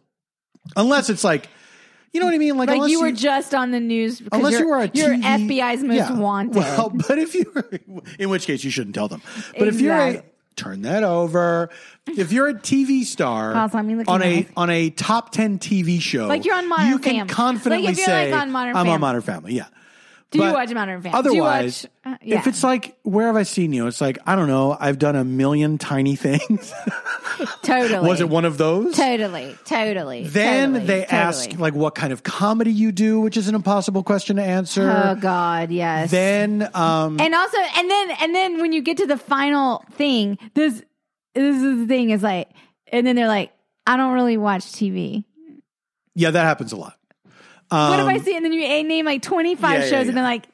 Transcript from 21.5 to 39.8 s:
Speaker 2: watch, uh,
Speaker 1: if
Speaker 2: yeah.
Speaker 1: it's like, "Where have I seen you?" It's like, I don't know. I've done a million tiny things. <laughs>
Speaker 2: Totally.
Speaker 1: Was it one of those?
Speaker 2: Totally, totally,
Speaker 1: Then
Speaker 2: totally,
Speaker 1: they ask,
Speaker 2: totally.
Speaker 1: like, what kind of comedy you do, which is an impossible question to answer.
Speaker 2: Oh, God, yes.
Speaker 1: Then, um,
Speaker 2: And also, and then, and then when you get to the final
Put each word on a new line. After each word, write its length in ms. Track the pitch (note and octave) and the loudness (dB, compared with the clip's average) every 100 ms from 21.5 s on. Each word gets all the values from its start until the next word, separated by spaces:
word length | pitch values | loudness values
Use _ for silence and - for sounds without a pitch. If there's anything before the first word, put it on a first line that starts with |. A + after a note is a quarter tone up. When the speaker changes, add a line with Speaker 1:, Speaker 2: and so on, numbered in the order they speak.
| B2+ B2 - - _ C4 | 2 -2 -6 -14 _ -12
Speaker 2:
watch, 80 | B3+ | -10
uh, 20 | |
Speaker 1:
if 60 | A3 | -2
Speaker 2:
yeah. 140 | G#3+ C4 | 0 2
Speaker 1:
it's 160 | - | 0
like, 340 | C4 B3 - _ | 0 0 -4 _
"Where 240 | G#3+ G3+ A#3 | -2 2 2
have 80 | A3 | 2
I 80 | |
seen 280 | F#3+ G3+ E3 | 0 0 0
you?" 160 | B2+ A#2 | 0 -2
It's 140 | - | -2
like, 160 | C#3 B2 E3 | -4 -2 0
I 100 | F#3+ | 0
don't 120 | D3+ | 2
know. 280 | C3+ C3+ D3 | 2 0 0
I've 200 | C#3+ C#3 | -2 0
done 160 | D3 C#3+ | 0 2
a 80 | |
million 540 | B2+ C3 C3+ D3 D3+ D3+ | 0 0 2 2 0 -2
tiny 380 | - C#3 C#3 C#3 | -2 0 0 0
things. 580 | C#3+ D3 - G#3+ - - | 0 0 0 -2 -4 -10
<laughs> 60 | - - - - - - C#4 - | -8 -8 -8 -8 -8 -8 -8 -6
Speaker 2:
Totally. 440 | - B3+ A#3+ G3 E3+ | 0 0 2 2 2
Speaker 1:
Was 140 | E3+ | 2
it 80 | E3+ | 2
one 160 | E3 E3 | 2 0
of 120 | D3 | 0
those? 380 | D#3+ F3+ D4+ D#4+ | 0 2 0 2
Speaker 2:
Totally, 600 | C4+ A#3 G#3 E3+ C3 - - | 2 0 -2 -6 -12 -14 -4
totally, 640 | B3 G#3+ F#3+ C#3+ A#2+ D#3+ | -2 -2 -2 -6 -8 -2
Speaker 1:
Then 460 | F3+ A3+ C4 C#4 | 0 2 4 2
Speaker 2:
totally, 120 | B3+ F#3 | 0 0
Speaker 1:
they 200 | F#3+ F#3 | 0 0
ask, 400 | E3+ E3+ C#3 A#2+ | 2 2 0 -6
Speaker 2:
totally. 160 | E3+ | -2
Speaker 1:
like, 120 | D#3+ | -2
what 220 | D3 D3+ - | 0 -2 -2
kind 180 | C#3+ | -6
of 80 | B2+ | -6
comedy 480 | - - G3+ A3+ A3+ | -8 -2 0 2 2
you 200 | G#3 A3 | 2 2
do, 280 | F#3 A3 A3 | 2 2 2
which 160 | G#3+ A3 | 2 0
is 100 | G3 | 0
an 80 | G#3+ | 0
impossible 480 | F#3+ G3+ G3 F#3+ | 2 0 0 -2
question 320 | F3+ G3+ - G3 | 0 0 0 -2
to 60 | |
answer. 460 | G3 F#3 F3 G3 F#3+ | 0 -2 -2 0 2
Speaker 2:
Oh, 260 | G3+ G3 F#3+ | 4 2 0
God, 560 | F#3+ F3+ E3+ E3+ E3 | 0 0 0 -2 -2
yes. 400 | F3 E3+ D#3+ E3+ | -2 -2 -2 0
Speaker 1:
Then, 580 | F#3 F#3+ G3+ G#3 G#3 G#3 F#3 | 2 2 2 0 -2 -4 0
um, 440 | E3 D#3+ D#3 D#3 | 0 2 0 0
Speaker 2:
And 140 | D#4+ | 0
also, 240 | E4 G4 G#4+ E4+ E4+ | 2 0 0 0 0
and 120 | F4+ | 0
then, 220 | G4+ F#4+ C#4 | 0 0 -2
and 140 | D#4+ F4+ | -2 0
then 260 | F#4+ E4 | 0 0
when 100 | E4+ | 0
you 100 | D#4+ | 0
get 160 | C4+ D#4 | -2 -2
to 100 | C#4+ | -2
the 100 | C#4 | -2
final 640 | - C#4 C#4+ C#4+ C4 A3+ | -2 0 2 2 0 -2